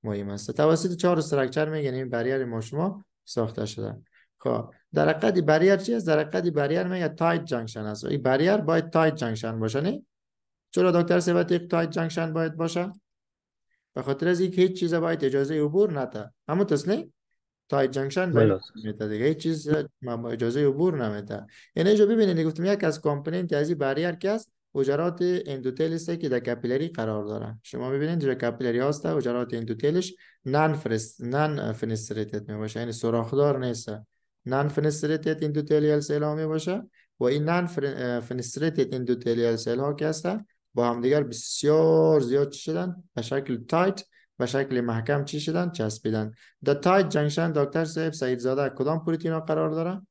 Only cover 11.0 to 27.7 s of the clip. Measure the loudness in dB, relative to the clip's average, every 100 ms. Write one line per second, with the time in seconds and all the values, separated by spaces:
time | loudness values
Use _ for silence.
11 | 4 4 4 2 2 0 2 0 0 -2
12 | -4 -2 -2 -2 -2 -2 -4 -2 -4 -8
13 | _ _ _ _ _ _ _ _ _ -8
14 | -4 0 2 2 2 4 4 4 0 2
15 | 0 2 2 2 0 0 2 2 2 0
16 | -6 -8 -12 _ -4 0 2 2 2 -2
17 | -4 _ _ _ _ _ _ 0 2 0
18 | -2 -2 2 4 4 4 -4 -12 -10 -6
19 | -4 0 0 0 -2 -4 0 -2 -2 _
20 | -8 -6 -6 -2 -2 2 2 4 0 0
21 | -2 -4 -6 -10 -10 -20 -8 0 4 6
22 | 6 6 4 2 0 0 0 2 0 0
23 | -2 -2 -4 -4 -2 0 0 0 0 0
24 | -2 -2 -2 -2 -6 _ _ -2 2 2
25 | 0 0 0 0 -2 -4 -4 -2 -2 -2
26 | -4 -4 0 -2 -2 -4 -2 -2 -2 -4
27 | -4 -2 -4 -6 -8 -12 -12